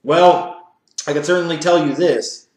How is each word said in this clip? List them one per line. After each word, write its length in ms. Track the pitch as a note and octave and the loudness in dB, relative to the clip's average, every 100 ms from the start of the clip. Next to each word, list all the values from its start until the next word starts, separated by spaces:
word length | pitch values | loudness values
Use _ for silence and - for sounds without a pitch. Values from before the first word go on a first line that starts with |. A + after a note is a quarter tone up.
Well, 680 | B2+ E3 F3+ - - - - _ _ - - | 0 4 4 4 -4 -14 -20 _ _ -12 -6
I 60 | |
can 100 | D3 | -4
certainly 340 | D3 F3+ E3+ D#3 | 0 -2 -2 -4
tell 300 | F3 F3 D3 | 0 2 0
you 80 | C3+ | 0
this. 540 | F3 B2 - - _ | 0 0 -6 -14 _